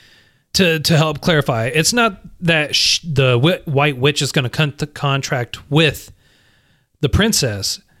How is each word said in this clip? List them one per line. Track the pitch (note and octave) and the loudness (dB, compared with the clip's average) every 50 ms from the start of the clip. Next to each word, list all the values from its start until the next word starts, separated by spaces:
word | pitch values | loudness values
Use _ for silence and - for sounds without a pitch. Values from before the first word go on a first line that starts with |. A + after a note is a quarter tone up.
| _ _ _ _ _ _ _ _ _ _ - | _ _ _ _ _ _ _ _ _ _ 0
to, | - F#3+ E3+ D#3+ E3 | 2 2 2 2 0
to | C#3+ - E3 | 0 2 2
help | D3 D#3+ D#3 D3+ D3 | 2 2 2 -2 -2
clarify, | - F#3+ E3+ D3+ C#3 - C3 A2+ A2+ | 0 2 2 2 2 0 0 -2 -2
it's | B2+ B2+ D#3+ D#3+ - - | -2 0 0 0 2 2
not | A#3+ A#3 A3+ F#3+ - - F#3 - - | 2 2 2 0 -4 -12 -20 -12 -4
that | F3+ E3+ E3 D#3 D3+ - - | 0 0 2 2 0 0 -2
sh-, | - - - - - - | -2 0 0 0 -2 -4
the | E3+ D3 C3 C3+ B2+ B2+ | -2 0 2 2 4 4
wi-, | A#2+ B2+ E3 F#3 F3 - | 4 4 2 2 0 -2
White | - C#3 C3+ C#3+ D3+ C#3 A#2+ | -2 0 0 2 0 0 0
Witch | B2+ C#3+ D3 - | 0 0 0 0
is | C#3+ B2+ - | -2 -2 -2
gonna | D#3 C3 A#2+ | -2 -2 -2
cut | - - D#3+ C#3+ C3+ - | -2 -2 -2 -2 -2 -6
the | D3+ D3 | -10 -10
contract | - - - C#3+ C#3 C#3 C3+ - D#3 C3 A#2+ - - - - - | -8 -6 -4 -2 -2 -2 -4 -4 -4 -4 -4 -6 -10 -14 -8 -2
with | C#3 D3+ E3 D3 - - - - - _ _ _ _ _ _ _ _ _ _ _ _ _ _ _ _ _ | 0 2 2 2 0 -4 -8 -18 -20 _ _ _ _ _ _ _ _ _ _ _ _ _ _ _ _ _
the | - C#3 | -2 0
princess. | - - G3 A3+ - - D3+ A#2+ G#2 G2 G2 - - - _ _ _ _ | 0 2 2 2 0 0 -2 -2 -4 -6 -6 -8 -8 -10 _ _ _ _